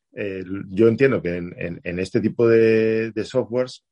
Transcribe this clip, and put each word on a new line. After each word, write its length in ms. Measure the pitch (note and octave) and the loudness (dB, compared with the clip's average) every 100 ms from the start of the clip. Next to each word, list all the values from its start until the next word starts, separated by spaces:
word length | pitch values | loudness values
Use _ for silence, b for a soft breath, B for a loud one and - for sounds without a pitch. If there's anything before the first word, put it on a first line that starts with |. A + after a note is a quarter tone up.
| _ | _
eh, 300 | - G#2 F#2+ F2+ G2 - | -10 -10 -8 -10 -10 -6
yo 180 | F#2 A2+ | 2 4
entiendo 340 | A2+ C#3 G#2+ | 4 2 2
que 140 | F2 F2 | -2 -6
en, 180 | F2 F2+ | -8 -10
en, 240 | F2+ F2 | -10 -10
en 140 | F2+ F2 | -8 -6
este 200 | F#2 A#2 | -2 0
tipo 280 | G2+ - A#2 | 0 2 4
de, 640 | A2+ A2+ A2 A2 A2 A2+ | 6 6 4 2 0 -2
de 120 | G#2+ | -6
softwares, 600 | G2 B2+ G#2 B2 B2+ - _ | -4 -4 -4 -4 -6 -10 _